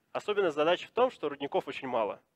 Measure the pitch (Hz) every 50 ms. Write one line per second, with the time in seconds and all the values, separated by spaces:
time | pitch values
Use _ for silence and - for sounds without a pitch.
0 | _ _ - 127 - 208 208 208 196 170 139 151 151 165 180 - - - _ 226
1 | 254 254 - - 170 143 143 139 139 139 - 185 - - - - 143 127 127 117
2 | 110 98 101 - _ _ _